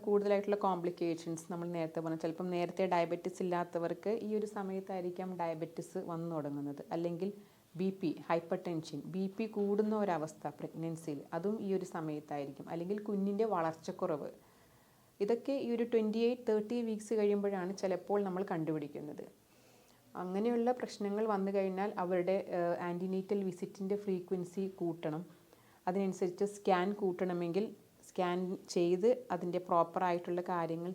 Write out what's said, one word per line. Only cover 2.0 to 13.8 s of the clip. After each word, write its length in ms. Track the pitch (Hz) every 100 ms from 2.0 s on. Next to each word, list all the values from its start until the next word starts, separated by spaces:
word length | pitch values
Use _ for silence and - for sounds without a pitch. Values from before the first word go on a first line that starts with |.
പറഞ്ഞ, 160 | 160 160
ചിലപ്പം 320 | 170 160 180
നേരത്തെ 360 | 175 175 175 185
ഡയബറ്റിസ് 560 | 175 170 175 190 185
ഇല്ലാത്തവർക്ക് 680 | 185 175 175 170 170 175 196 226
ഈ 80 | 208 214
ഒരു 80 | 208
സമയത്തായിരിക്കാം 880 | 214 190 190 190 190 180 180 185 175
ഡയബറ്റിസ് 640 | 170 156 165 - - 190
വന്നു 380 | 170 165 170 160
തുടങ്ങുന്നത്. 460 | 143 143 143 143 -
അല്ലെങ്കിൽ 420 | 170 175 170 196 - - - _ 165
ബി 140 | 190 190
പി, 80 | 165 147 -
ഹൈപ്പർടെൻഷൻ, 720 | 170 165 180 180 160 160 143 156
ബി 160 | 185 190 190
പി 80 | 220
കൂടുന്ന 480 | 208 202 208 214 214
ഒരവസ്ഥ 540 | 202 160 156 - 151 -
പ്രഗ്നൻസിയിൽ, 640 | 160 151 165 160 160 143 -
അതും 240 | 170 196 220
ഈ 140 | 196
ഒരു 100 | 190
സമയത്തായിരിക്കും. 840 | 180 175 156 151 151 147 143 - -
അല്ലെങ്കിൽ 280 | 170 175 208
കുഞ്ഞിൻ്റെ 480 | 214 202 196 202 220
വളർച്ചക്കുറവ്, 760 | 180 165 160